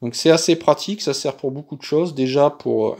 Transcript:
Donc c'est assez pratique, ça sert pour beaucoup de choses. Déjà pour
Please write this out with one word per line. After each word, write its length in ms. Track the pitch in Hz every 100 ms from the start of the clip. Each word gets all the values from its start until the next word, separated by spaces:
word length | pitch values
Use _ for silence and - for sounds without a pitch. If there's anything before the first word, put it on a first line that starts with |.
Donc 140 | 120
c'est 160 | - 160
assez 260 | 160 - 165
pratique, 460 | - 143 - 208
ça 100 | 147
sert 240 | 135 143 -
pour 140 | 139
beaucoup 260 | 139 143 147
de 60 |
choses. 320 | - 151 175
Déjà 340 | 139 131 139 143
pour 480 | 143 143 113 107